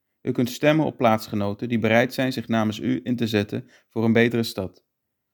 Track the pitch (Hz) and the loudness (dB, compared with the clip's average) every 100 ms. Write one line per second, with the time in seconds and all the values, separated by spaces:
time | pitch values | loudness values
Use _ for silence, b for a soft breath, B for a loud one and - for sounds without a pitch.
0 | _ _ - 127 123 - 147 156 139 - | _ _ -6 -2 -2 0 2 2 0 2
1 | 120 110 - 107 101 101 120 120 110 113 | 2 2 -2 -4 -4 -4 -4 0 2 4
2 | 127 - 131 131 113 113 107 107 101 127 | 2 0 -4 -4 -2 0 0 -2 -4 -4
3 | - 120 117 107 101 117 - b b 113 | -2 -2 0 0 0 -4 -10 b b -2
4 | 113 113 117 117 113 - 92 - _ _ | 2 4 4 2 -2 -4 -8 -10 _ _
5 | _ _ _ | _ _ _